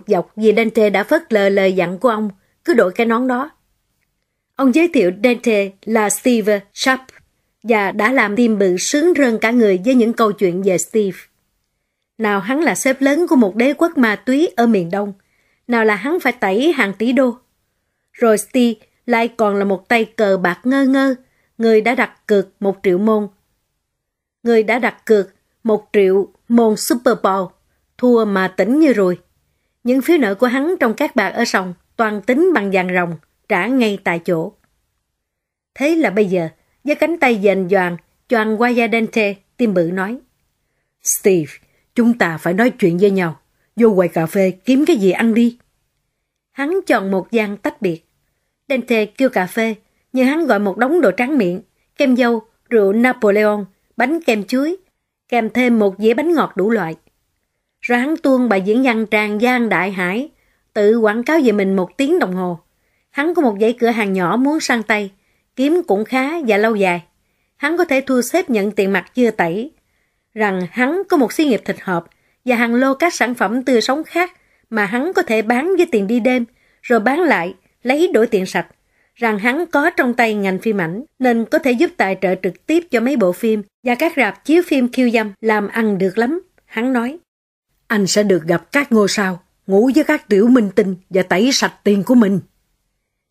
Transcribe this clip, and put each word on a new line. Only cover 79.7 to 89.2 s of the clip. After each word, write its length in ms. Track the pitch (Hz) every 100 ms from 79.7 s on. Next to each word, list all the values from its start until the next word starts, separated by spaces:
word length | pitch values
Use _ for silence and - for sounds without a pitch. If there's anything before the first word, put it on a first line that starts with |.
| 285 311
trong 240 | - 269
tay 200 | 240 233
ngành 260 | 214 196 185
phim 220 | 226 202
ảnh, 220 | 165 185 285 -
nên 260 | 254 233 220
có 140 | 311
thể 120 | 285
giúp 200 | 240 339 -
tài 200 | 196 190
trợ 140 | 185 185
trực 220 | 190 175 -
tiếp 180 | 320 339
cho 80 | 233
mấy 160 | 233 277
bộ 160 | 185
phim 320 | 180 226 220 202 _
và 120 | 247 240
các 180 | 320 302
rạp 280 | 220 - -
chiếu 160 | 330 349
phim 260 | 285 247
khiêu 180 | 247 247
dâm 240 | 226 220 196
làm 260 | 220 214 202
ăn 300 | 226 220 196
được 200 | 190 190
lắm. 240 | 240 339 - _ _
Hắn 280 | - 247
nói, 240 | 254 233 330 _ _ _ _ _ _ -
"Anh 200 | 214 190
sẽ 160 | 208
được 200 | 208 180
gặp 280 | 160 175 -
các 200 | 285 285
ngôi 160 | 226 196
sao, 360 | -